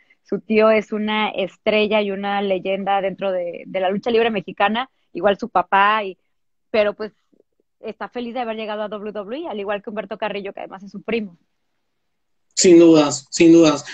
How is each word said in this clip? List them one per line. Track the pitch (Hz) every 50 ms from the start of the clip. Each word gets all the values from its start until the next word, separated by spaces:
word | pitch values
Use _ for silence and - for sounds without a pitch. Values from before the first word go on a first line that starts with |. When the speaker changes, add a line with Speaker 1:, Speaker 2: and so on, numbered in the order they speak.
| _ _ _ _ _
Speaker 1:
su | - - 196
tío | - - 220 214 214 220
es | 220 220 208 -
una | 220 208 214 214 214 214 214 202
estrella | - - 196 - - _ - 220 214 214 214 - 214 214 208
y | 202
una | 196 196 202 202 202 202 202
leyenda | 196 190 180 165 190 196 190 196 190 196 196
dentro | 185 196 180 - 196 196
de, | 185 185 175 175 165 - -
de | - - 185
la | 190 180
lucha | 196 208 - 254
libre | 233 220 226 233
mexicana, | 226 196 165 - 170 - 202 202 214 233 262 - _ _ _ _ -
igual | - 170 208 202 190
su | - 214
papá, | - 185 175 - - 196 196 202 214 220 208
y, | 190 180 _ _ _ _ _ _ _ _ _ _ _ -
pero | 226 208 104 104
pues | - 107 - _ _ _ _ _ _ _ _ _ _ _ _ _ _
está | - 220 214 - 214 196
feliz | - 247 247 233 220
de | 262
haber | 247 226 220
llegado | 220 220 208 208 214 214
a | 208
W | 214 208 196 214 190
W | 214 202 190 233 294 349
E, | 320
al | 214 214
igual | 196 196 208 208 202
que | -
Humberto | 208 214 202 190 220 208
Carrillo, | 220 208 208 202 196 196 196
que | -
además | - - - 185 196
es | 196
su | - 202 -
primo. | - 220 233 214 190 170 _ _ _ _ _ _ _ _ _ _ _ _ _ _ _ _ _ _ _ _ _ _ _ -
Speaker 2:
Sin | - - 190 170 165
dudas, | 170 165 165 156 147 143 135 - - _
sin | - - 175 165 165
dudas. | 170 165 156 143 139 - -